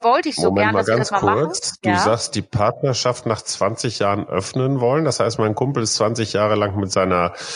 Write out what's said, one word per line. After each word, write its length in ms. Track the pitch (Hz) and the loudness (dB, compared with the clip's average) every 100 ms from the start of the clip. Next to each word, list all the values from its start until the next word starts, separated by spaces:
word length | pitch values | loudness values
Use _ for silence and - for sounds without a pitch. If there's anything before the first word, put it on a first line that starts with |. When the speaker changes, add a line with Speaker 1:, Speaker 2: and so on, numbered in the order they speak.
Speaker 1:
wollte 260 | 233 277 320 | 2 2 0
ich 80 | - | 0
so 140 | 90 | 0
Speaker 2:
Moment 160 | 98 208 | 2 2
Speaker 1:
gern, 80 | |
Speaker 2:
mal 60 | 98 | 2
Speaker 1:
dass 80 | 98 | 2
wir 80 | 117 | 2
Speaker 2:
ganz 120 | - | 2
Speaker 1:
das 120 | 196 | 0
mal 140 | - 220 | 2 2
Speaker 2:
kurz. 320 | 165 370 - | 0 -4 -8
Speaker 1:
machen. 80 | - | -4
Speaker 2:
Du 60 | 214 | 0
Speaker 1:
Ja. 80 | 180 | 2
Speaker 2:
sagst, 360 | 214 113 - 107 | 2 0 -2 -6
die 60 | |
Partnerschaft 840 | - 104 104 - 143 120 123 120 113 | -4 0 0 2 -2 0 -2 -2 -2
nach 160 | 110 | -4
zwanzig 560 | - - 95 110 123 - | -4 -2 -2 0 -4 -2
Jahren 280 | 101 101 - | 0 0 -2
öffnen 540 | 90 - - 131 139 | -4 -2 -2 -2 2
wollen. 240 | 120 147 156 | 2 2 0
Das 160 | - | 0
heißt, 180 | 110 110 | -2 0
mein 160 | 110 107 | 0 0
Kumpel 280 | 127 135 | -2 -2
ist 120 | 110 - | -2 0
zwanzig 380 | 107 117 110 | 0 0 -2
Jahre 220 | 98 107 104 | 0 2 2
lang 200 | 104 98 | 0 -2
mit 160 | 95 | -2
seiner 400 | 98 92 90 85 - - | 0 2 2 0 -2 -12